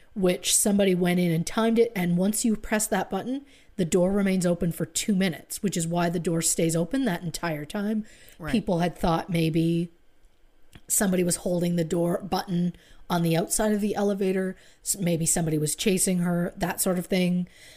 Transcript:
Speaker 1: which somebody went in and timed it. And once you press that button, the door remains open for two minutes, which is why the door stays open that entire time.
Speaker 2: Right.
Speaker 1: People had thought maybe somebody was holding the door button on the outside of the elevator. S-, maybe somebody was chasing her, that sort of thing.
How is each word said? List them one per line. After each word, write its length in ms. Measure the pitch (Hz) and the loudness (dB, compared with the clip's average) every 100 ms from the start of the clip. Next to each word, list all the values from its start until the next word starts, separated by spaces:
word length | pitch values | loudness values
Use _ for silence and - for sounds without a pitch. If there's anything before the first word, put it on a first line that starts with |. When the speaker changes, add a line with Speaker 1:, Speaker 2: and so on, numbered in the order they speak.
| - | -14
Speaker 1:
which 400 | 220 185 180 - | 0 0 2 2
somebody 400 | - 208 202 196 | 2 4 4 4
went 240 | 180 180 180 | 2 2 2
in 140 | 175 | 2
and 120 | 165 | 2
timed 360 | 170 - 226 226 | 0 0 2 4
it. 100 | 233 190 | 2 2
And 200 | 180 175 | 0 2
once 280 | 190 208 | 2 0
you 120 | 240 208 | 0 -2
press 300 | - 214 - | -2 -2 0
that 240 | 190 - | -2 -2
button, 340 | 190 220 269 - - - - | -4 -4 -8 -10 -20 -10 -4
the 80 | |
door 260 | 170 190 180 | 0 2 2
remains 360 | 202 196 190 175 | 2 2 2 2
open 260 | 170 175 | 0 -2
for 140 | - 165 | -2 -6
two 280 | - - | -4 0
minutes, 480 | 190 190 143 - - | 2 0 -2 -10 -6
which 140 | 196 175 | -4 -2
is 100 | 165 | -2
why 220 | 175 175 | 0 0
the 100 | 175 | 0
door 220 | 170 165 | 0 0
stays 340 | - - 165 | 0 0 2
open 300 | 165 175 269 | 0 0 0
that 180 | 254 175 | 0 -2
entire 440 | 175 - 170 151 147 | -6 -6 -6 -6 -6
time. 400 | 208 208 220 214 - - - | -4 -2 -2 -6 -12 -20 -14
Speaker 2:
Right. 120 | 156 | -2
Speaker 1:
People 280 | 135 - 170 | -2 0 0
had 180 | 175 - | 0 0
thought 320 | 185 165 - | 0 0 0
maybe 640 | 165 160 165 165 170 175 - - - - _ - - - - - | 0 0 2 2 0 -2 -8 -20 -20 -20 _ -20 -20 -20 -16 -4
somebody 340 | - 202 180 | 0 2 2
was 140 | 175 170 | 0 0
holding 400 | 196 175 180 170 | 0 0 0 0
the 80 | |
door 380 | 160 175 170 170 | 0 0 0 -2
button 520 | 185 185 202 175 175 - - - - | -2 -4 -2 0 -2 -4 -16 -16 -4
on 140 | 180 | 0
the 140 | 170 165 | 2 0
outside 360 | - - 214 | 0 0 0
of 80 | 208 | 0
the 140 | 208 | 0
elevator. 600 | 208 202 202 190 190 185 190 - - | 0 0 0 0 0 -4 -8 -16 -12
S-, 140 | - - | -6 -2
maybe 300 | 175 165 165 | 0 0 0
somebody 320 | 185 160 156 | 0 0 0
was 180 | 151 - | -2 -2
chasing 420 | 220 185 190 180 | 0 0 0 0
her, 320 | 175 175 175 - | 0 0 -2 -4
that 240 | 180 180 | -6 -2
sort 180 | 196 180 | -2 -2
of 80 | 175 | 0
thing. 400 | 185 180 180 180 - - | 0 2 0 -4 -10 -20